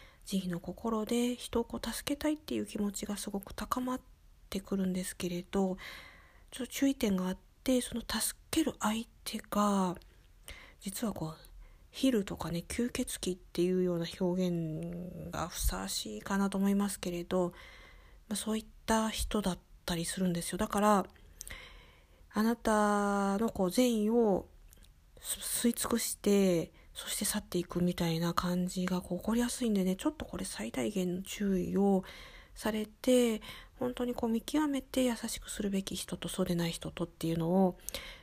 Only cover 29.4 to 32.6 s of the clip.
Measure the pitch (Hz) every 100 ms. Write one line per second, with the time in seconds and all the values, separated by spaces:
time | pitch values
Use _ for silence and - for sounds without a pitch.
29.4 | 240 - 233 202 185 185 311 302 - -
30.4 | 190 - 226 262 226 202 180 180 190 -
31.4 | 202 185 175 185 202 190 190 - - -
32.4 | - -